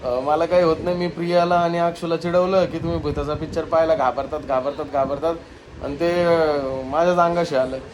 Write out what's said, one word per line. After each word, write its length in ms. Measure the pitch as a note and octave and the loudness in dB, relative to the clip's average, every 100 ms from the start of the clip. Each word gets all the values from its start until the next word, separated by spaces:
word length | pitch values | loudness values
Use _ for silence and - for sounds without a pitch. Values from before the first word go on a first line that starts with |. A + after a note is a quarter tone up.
अं, 180 | B2+ B2 | -2 -2
मला 220 | C3+ D#3 E3 | 0 0 4
काही 160 | F3+ | 4
होत 140 | E3+ D#3+ | 4 2
नाही, 160 | F3 F3+ | -2 -2
मी 120 | F3 | -2
प्रियाला 460 | E3+ E3+ F3 F3 | -4 0 2 4
आणि 240 | F3 E3+ E3+ | 2 2 2
अक्षूला 380 | E3+ E3+ E3+ E3 | 0 -2 -4 -2
चिडवलं 480 | E3+ F3 F3+ F#3+ | 2 2 4 2
की 140 | E3+ D#3+ | 2 -2
तुम्ही 200 | E3 E3 | -4 -2
भूताचा 360 | D3 D3 C#3+ | -2 -4 -4
पिक्चर 300 | D3+ A#2+ E3 | -6 -4 -6
पाहायला 300 | D3+ D#3+ E3 | 0 2 2
घाबरतात, 460 | D#3 C3 B2 C3+ D3+ | 2 2 -2 -6 -8
घाबरतात, 440 | C#3+ C3 C3 C#3 C#3+ | -2 -2 -2 -6 -4
घाबरतात 420 | C#3 C3+ C#3+ D#3+ E3 - - - - | -2 -2 -2 -2 -4 -10 -20 -20 -12
आणि 120 | C3 C#3+ | -10 -2
ते, 240 | E3+ F3 | 0 2
अं, 640 | F3 E3 D#3+ D3 C3+ C3 C3 | 2 2 2 0 -2 -6 -4
माझ्याच 320 | D3 F3 F3 | 0 2 4
अंगाशी 380 | E3+ E3+ E3+ C3+ | 2 2 0 0
आलं 220 | C3 C3 C3 | 0 -4 -10